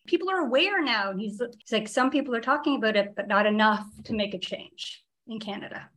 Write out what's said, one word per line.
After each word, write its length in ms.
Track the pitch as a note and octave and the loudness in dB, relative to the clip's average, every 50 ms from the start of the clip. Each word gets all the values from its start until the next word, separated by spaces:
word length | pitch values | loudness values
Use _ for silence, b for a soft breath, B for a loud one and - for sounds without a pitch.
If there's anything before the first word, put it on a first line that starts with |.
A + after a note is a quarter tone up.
| _ | _
People 240 | - F4 E4 F4 F#4 | 0 0 0 0 0
are 100 | F#4+ F4+ | 0 0
aware 420 | D#4+ A#3+ B3 C4+ E4+ G4 G#4 F#4+ D#4 | 0 2 4 4 4 4 2 0 0
now. 260 | C4 A#3 G#3+ G3 G3 | 2 0 0 0 -2
And 80 | F#3+ F#3 | -2 -4
he's, 200 | A3+ G#3 G3+ - A#3+ A#3 - - | -4 -6 -4 -6 -6 -8 -8 -14
he's 140 | - - A3+ | -8 -2 -2
like, 160 | G#3+ G#3+ G#3+ | -2 -2 0
"Some 220 | - C4 B3+ C4 | 2 2 2 4
people 240 | C#4 C#4+ C#4 C#4 A#3+ | 2 0 0 0 -4
are 40 | A3+ A3+ | -4 0
talking 340 | B3 C#4 D4 D4 D#4 C#4 | 0 0 2 2 0 0
about 200 | A#3 G#3+ G#3+ G#3 | 2 2 2 2
it, 180 | G3+ G3+ G3+ - | 2 0 0 -2
but 120 | - - G#3 | -8 -4 2
not 180 | G3+ G3+ G#3+ | 2 4 4
enough 400 | G#3+ G#3 G#3+ G#3+ A3 G#3 G#3 - - - - - | 4 4 4 4 4 4 2 -2 -8 -16 -16 -8
to 80 | - A#3 | -6 -2
make 220 | G#3+ G3+ G3+ G3+ | -2 -2 -2 -4
a 40 | F3+ | -6
change 640 | - - - - - - _ - - - - - _ _ _ _ _ | -6 -6 -8 -10 -10 -14 _ -14 -14 -14 -14 -16 _ _ _ _ _
in 140 | - A3 G#3+ | -12 -12 -10
Canada," 480 | - G#3 G3 G#3 - - - G3 - - _ | -8 -8 -10 -10 -10 -12 -12 -14 -14 -16 _